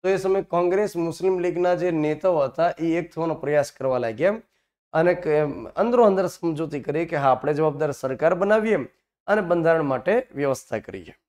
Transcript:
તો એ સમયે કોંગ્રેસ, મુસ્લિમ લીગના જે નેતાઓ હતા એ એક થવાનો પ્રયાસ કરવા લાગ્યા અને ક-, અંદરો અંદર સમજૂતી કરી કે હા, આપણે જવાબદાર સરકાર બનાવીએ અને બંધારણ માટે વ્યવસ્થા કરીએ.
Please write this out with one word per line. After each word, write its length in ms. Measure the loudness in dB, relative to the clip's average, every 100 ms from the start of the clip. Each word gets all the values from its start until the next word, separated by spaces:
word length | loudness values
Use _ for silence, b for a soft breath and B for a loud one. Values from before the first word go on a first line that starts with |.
તો 60 | 0
એ 80 | 0
સમયે 240 | 2 0
કોંગ્રેસ, 540 | 0 0 2 2 0 -2
મુસ્લિમ 440 | -4 -2 -2 0
લીગના 360 | -2 0 0 2
જે 160 | 0
નેતાઓ 560 | 0 0 0 0 2 0
હતા 220 | 0 -2
એ 260 | 0 -2 -2
એક 160 | -4
થવાનો 240 | -6 -4 -4
પ્રયાસ 360 | 0 0 0
કરવા 260 | -4 -2 0
લાગ્યા 440 | -2 0 0 0 _ _ _ _ _
અને 200 | 0 2
ક-, 580 | 0 0 0 0 -4 -10 -2
અંદરો 300 | 0 4 4
અંદર 220 | 4 -2
સમજૂતી 520 | -4 -4 -4 -4 -6
કરી 260 | -4 -4 -2
કે 100 | 0
હા, 140 | 2
આપણે 240 | 2 0
જવાબદાર 380 | 0 0 0 -4
સરકાર 440 | -2 -6 0 0 2
બનાવીએ 420 | 2 2 2 -2 -2 _ _ _ -2
અને 140 | -2
બંધારણ 420 | 2 2 4 2
માટે 440 | 2 -2 0 0 -2 -4
વ્યવસ્થા 440 | -2 -2 -4 -8
કરીએ. 360 | -8 -14 -16 -20